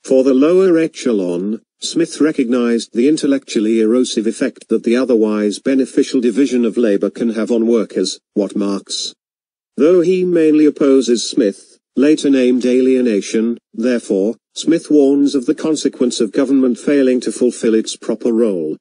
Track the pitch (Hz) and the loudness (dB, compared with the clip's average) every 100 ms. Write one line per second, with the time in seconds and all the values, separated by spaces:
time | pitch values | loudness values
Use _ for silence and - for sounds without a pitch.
0 | - 131 131 131 147 185 190 160 160 - | 2 2 4 2 4 4 4 2 0 -4
1 | - 113 180 87 95 - _ _ - - | -2 -2 -2 -4 -6 -8 _ _ -8 -4
2 | 170 - 147 151 117 123 120 117 - 110 | -4 0 0 0 -2 0 0 -2 -2 -2
3 | 131 160 143 139 - 120 107 113 110 123 | 0 0 0 -2 -2 -2 0 0 2 2
4 | 120 - 110 107 131 - - 110 117 120 | 0 -2 -4 -4 -6 -6 -4 -2 0 -2
5 | 127 117 107 107 104 - 131 135 123 - | 2 2 2 0 -2 -2 -2 -2 0 -2
6 | 135 135 120 104 135 123 113 98 117 101 | 0 0 0 0 0 0 -2 0 0 0
7 | 101 - 120 110 107 117 113 117 101 - | -2 -4 -4 -4 -2 0 2 0 0 -4
8 | 92 - _ - 95 - 101 98 - - | -4 -6 _ -4 -4 -4 -4 -6 -8 -10
9 | - - _ _ _ _ _ - 147 180 | -10 -16 _ _ _ _ _ 0 2 4
10 | 165 185 180 170 156 151 151 - 143 135 | 2 0 0 2 2 4 2 2 2 2
11 | 120 117 - - 107 - _ _ _ - | 2 -2 -2 -2 -2 -2 _ _ _ 0
12 | 143 156 147 135 123 127 123 127 131 131 | 2 2 2 2 2 2 0 2 2 2
13 | 123 101 - 113 113 117 _ - 120 120 | 0 -2 -2 -2 -2 -6 _ -4 -2 -2
14 | - 98 101 120 _ - - 165 - 151 | -2 -2 -2 -4 _ -8 -2 -2 2 2
15 | 139 143 143 139 123 147 160 151 143 - | 4 2 0 0 -2 -4 -2 -2 -4 -2
16 | 123 - 110 - 127 135 131 113 - 143 | -4 -2 -2 -2 0 2 2 -2 0 2
17 | 131 127 113 - 123 - 117 110 - - | 2 0 -4 -2 -2 0 0 0 -2 -10
18 | - 113 123 113 117 92 110 - | -8 -4 -2 0 0 -2 -6 -8